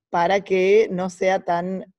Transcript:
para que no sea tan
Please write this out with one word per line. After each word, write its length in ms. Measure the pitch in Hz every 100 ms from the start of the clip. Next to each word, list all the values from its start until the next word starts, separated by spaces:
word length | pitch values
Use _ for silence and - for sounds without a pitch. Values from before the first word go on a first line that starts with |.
| _
para 320 | 180 175 196
que 460 | 196 190 185 208 220
no 180 | 185 185
sea 380 | - 190 190 185
tan 480 | 175 180 190 -